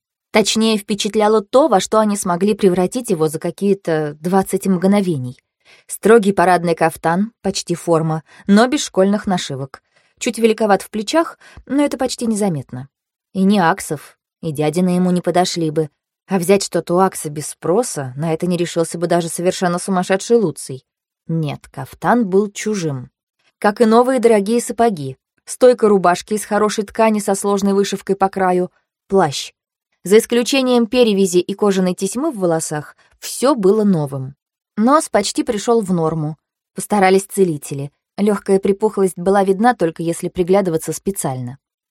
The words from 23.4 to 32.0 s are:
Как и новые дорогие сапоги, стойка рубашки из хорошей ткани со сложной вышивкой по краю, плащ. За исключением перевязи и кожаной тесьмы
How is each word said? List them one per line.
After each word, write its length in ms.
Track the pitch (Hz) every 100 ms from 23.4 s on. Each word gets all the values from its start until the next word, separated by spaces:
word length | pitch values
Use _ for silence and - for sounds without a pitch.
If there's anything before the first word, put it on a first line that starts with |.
| _ _
Как 220 | 208 208
и 40 |
новые 360 | 220 226 247 262
дорогие 400 | 226 214 196 233
сапоги, 560 | - 233 233 175 135 131 _ _
стойка 440 | - - 254 247 214
рубашки 460 | 202 175 175 -
из 100 | 208
хорошей 400 | - 208 208 202
ткани 340 | 202 - 220 214
со 160 | 202
сложной 400 | 196 202 202 196
вышивкой 420 | 196 196 190 - 196
по 120 | 190
краю, 420 | 196 185 180 180 _ _ _ -
плащ. 440 | 196 160 135 - - _ _ _ _
За 140 | 175 214
исключением 680 | 226 240 247 277 254 240 226
перевязи 520 | 254 240 196 190 180
и 160 | 175
кожаной 400 | 196 208 190 185
тесьмы 360 | 180